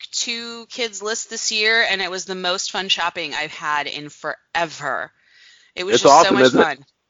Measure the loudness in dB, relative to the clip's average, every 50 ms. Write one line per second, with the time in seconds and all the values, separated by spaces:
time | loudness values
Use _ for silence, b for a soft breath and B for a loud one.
0 | -14 -10 -8 -6 -6 -6 -6 -8 -10 -12 -12 -14 -16 -14 -8 -8 -8 -8 -8 -8
1 | -6 -6 -6 -6 -8 -10 -10 -8 -6 -4 -2 0 2 2 2 2 2 0 0 -2
2 | -2 -4 -6 -6 -6 -8 -8 -4 -2 -2 -2 -2 -4 -6 -6 -4 -2 -2 -2 0
3 | -2 -2 -4 -6 -8 -6 -6 -6 -6 -8 -8 -8 -4 -2 -2 -2 -2 -4 -8 -10
4 | -12 -14 -14 -10 -10 -10 -10 -10 _ _ -4 -4 -4 -4 -6 -8 -6 -6 -4 -4
5 | -6 -8 b b b b b b b b b b b b b -8 0 2 2 6
6 | 8 8 8 8 8 6 6 6 6 6 6 4 4 2 0 -6 -12 _ _ _
7 | _